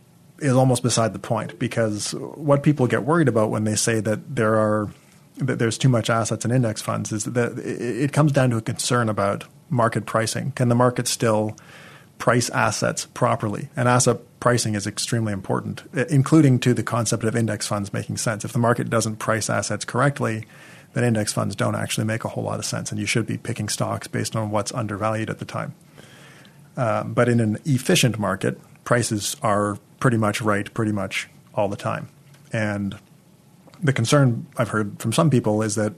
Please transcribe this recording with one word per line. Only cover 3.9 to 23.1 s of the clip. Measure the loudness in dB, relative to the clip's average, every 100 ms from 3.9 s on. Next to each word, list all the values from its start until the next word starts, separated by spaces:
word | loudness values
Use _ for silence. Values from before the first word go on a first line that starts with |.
| 0
that | 0 -2 -4
there | -2 2 2
are, | 2 0 -4 -8 _ -20 _ -6
that | -4 0
there's | -2 2
too | 4
much | 4 2
assets | 0 -2 -4
in | 0
index | 0 0 -2
funds | -4 -4 -4
is | -4
that | -2 -2 -2 -4
it, | -8 -6 -6 -2
it | 0
comes | 2 4
down | 4 2
to | 0
a |
concern | -2 -4 0 0 0
about | 0 0 -2 -8 -20 -4
market | 0 2 0
pricing. | -2 0 0 -2 -4
Can | 0 2
the |
market | 4 4 2 -4
still | 0 2 2 0 -6 -18 -20 -20 -20 -20 -2
price | 2 4 2
assets | 0 0 2 -2 -2 -8
properly? | -2 0 0 -2 -6 -6 0
And | 2
asset | 4 4 0 -4 _
pricing | 2 2 2
is | -2
extremely | -4 -6 -2 -2 -2
important, | -4 -4 -4 -4 -10 -6
i-, | -4 2
including | 2 6 6 8 6
to | 4
the | 0
concept | 0 -2 0 -2
of | 0
index | 0 -2 -2
funds | -4 -4 -4
making | -8 -6 -4
sense. | -4 -4
If | -4
the | 0
market | 2 2 0
doesn't | -2 -2 -4
price | -2 -2 0
assets | -2 -2 -6
correctly, | -4 0 0 0 -2 -4 -8 -18 -20 -20 -8
then | 0
index | 2 2 0
funds | -2 -4
don't | -2 -2
actually | -2 -4 -2 -2
make | -4
a | -6
whole | -6
lot | -6 -6
of |
sense, | -6 -6 -6
and | -6
you |
should | -2